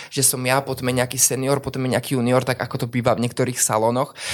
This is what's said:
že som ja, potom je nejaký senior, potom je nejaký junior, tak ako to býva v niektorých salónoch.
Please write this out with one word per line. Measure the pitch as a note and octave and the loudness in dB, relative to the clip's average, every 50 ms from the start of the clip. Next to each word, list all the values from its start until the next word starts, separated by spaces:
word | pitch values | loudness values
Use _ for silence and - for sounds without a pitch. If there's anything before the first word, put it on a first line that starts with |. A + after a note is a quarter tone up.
| - - | -10 -6
že | - C#3 | -2 0
som | B2+ - - B2+ B2+ | 2 2 2 0 0
ja, | B2+ C3 C#3 | 2 2 2
potom | C3+ C3+ C3 - C3 | 2 0 -4 -2 -2
je | B2+ B2+ B2+ | 0 0 0
nejaký | B2 B2 - | 0 0 0
senior, | B2+ - - B2+ B2+ C3 C3+ C#3+ C3 | 0 2 2 2 0 0 0 0 0
potom | - C3+ - C3+ C3 | 0 -4 -4 -4 -2
je | B2+ A#2+ | 0 0
nejaký | A#2+ - - C#3 | 0 0 0 -2
junior, | B2 A#2 B2 B2+ B2+ C3 | 0 2 4 4 2 2
tak | C3 B2 - | 2 -2 -2
ako | B2+ - - | -4 -6 -4
to | C3+ B2+ A#2 | -6 -6 -2
býva | A#2+ B2 A#2 B2+ A2 | -2 0 2 2 2
v | A2 A#2+ | 2 0
niektorých | A#2+ - - B2+ A#2+ B2 | -2 0 -2 -2 -2 0
salónoch. | - - - A2 A2 A2 A#2 A#2+ B2+ D3 - - - - - | -2 0 0 2 2 2 2 2 0 -2 -4 -6 -10 -8 -8